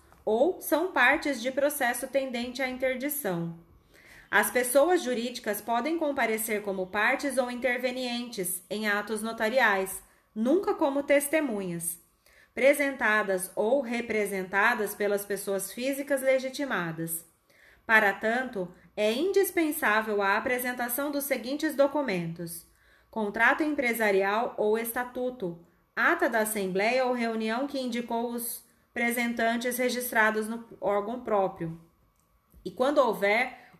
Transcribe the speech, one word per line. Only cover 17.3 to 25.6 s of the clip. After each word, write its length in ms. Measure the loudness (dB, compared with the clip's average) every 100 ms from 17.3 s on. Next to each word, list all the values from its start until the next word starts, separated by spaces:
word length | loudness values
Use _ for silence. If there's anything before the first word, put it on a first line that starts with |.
| _ _ _ -20 _ 2
Para 260 | 4 6
tanto, 600 | 2 0 -2 -2 -6 -8 -10 -12 -2
é 160 | 0
indispensável 1080 | 2 2 2 2 2 0 2 2 2 2 0
a 160 | 2 2
apresentação 760 | 0 -2 -2 -4 -4 -4 -4
dos 140 | -4 -2
seguintes 500 | -4 -4 -4 0 2
documentos: 920 | 2 2 -2 -2 -4 -6 -10 -12 -16 _ _ _ _
contrato 500 | -6 -4 2 4 4
empresarial 920 | 2 0 0 2 2 4 4 2 -2 0
ou 200 | 0 0
estatuto, 840 | 0 -4 -6 -4 -6 -4 -6 -8